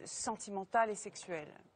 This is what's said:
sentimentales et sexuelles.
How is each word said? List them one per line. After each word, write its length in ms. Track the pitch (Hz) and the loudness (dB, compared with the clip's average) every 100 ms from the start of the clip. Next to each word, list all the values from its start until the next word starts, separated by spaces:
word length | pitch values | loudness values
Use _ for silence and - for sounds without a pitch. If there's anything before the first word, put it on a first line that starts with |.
sentimentales 840 | 98 - - 220 - 196 190 233 226 | -8 -4 -2 -2 -2 -4 4 6 6
et 40 | |
sexuelles. 580 | 208 202 - - 165 151 - - | 2 -6 -10 -6 -4 -6 -14 -20